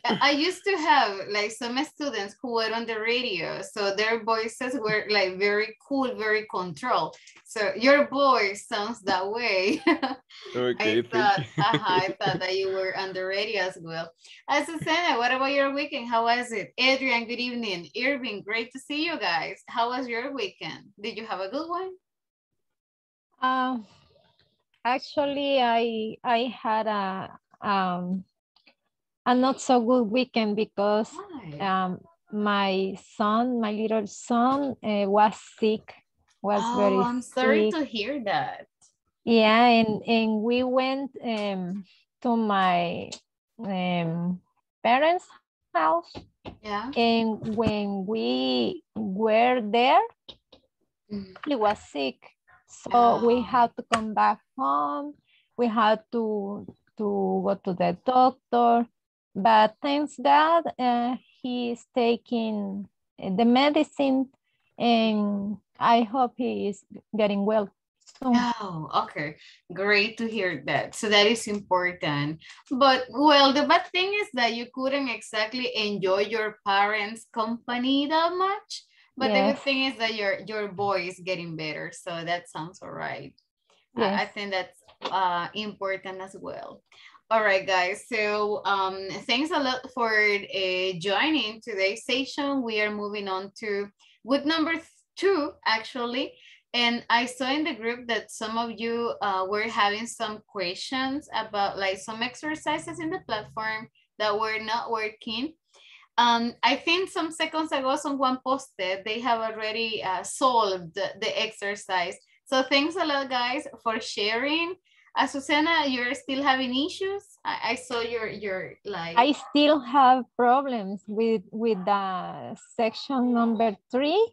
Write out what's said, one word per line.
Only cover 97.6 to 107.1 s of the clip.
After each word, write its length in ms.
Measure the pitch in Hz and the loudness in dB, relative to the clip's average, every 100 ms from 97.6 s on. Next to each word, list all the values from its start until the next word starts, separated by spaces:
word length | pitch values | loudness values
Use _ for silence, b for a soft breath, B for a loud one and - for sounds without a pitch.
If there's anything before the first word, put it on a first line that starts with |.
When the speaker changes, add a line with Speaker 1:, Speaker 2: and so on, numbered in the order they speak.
Speaker 1:
the 100 | 311 | -2
group 340 | 226 226 240 240 | -4 -6 -6 -4
that 220 | 220 - | -4 -4
some 260 | - 220 226 | -10 -6 -4
of 220 | 233 208 | -4 -4
you, 340 | 233 233 233 - | -4 -2 -4 -2
uh, 260 | 202 190 190 | -2 -2 0
were 200 | 208 220 | -2 -2
having 380 | 214 202 208 233 | 2 2 0 -6
some 340 | - 220 214 _ | -6 -8 -8 _
questions 840 | 202 180 190 - 262 269 277 - | -6 -6 -6 -6 -4 -4 -6 -6
about, 420 | 208 214 208 196 196 | -6 -4 -2 -2 0
like, 200 | 190 196 | -4 -4
some 240 | - 220 | -8 -6
exercises 760 | 247 - 302 302 311 311 339 330 | -8 -6 -8 -6 -4 -4 -6 -8
in 100 | 320 | -6
the 100 | 370 - | -6 -6
platform 640 | 214 208 226 220 220 233 _ _ - | -8 -6 -6 -6 -6 -10 _ _ -2
that 200 | 214 208 | 0 0
were 200 | 220 214 | -2 -4
not 300 | 220 226 - | -4 -4 -2
working. 640 | 226 214 214 233 220 285 - _ b b b b - | -4 -4 -8 -8 -6 -6 -10 _ b b b b 2
Um, 380 | 240 233 233 - | 4 4 0 0
I 140 | 240 269 | 0 2
think 340 | - 349 370 | 0 0 0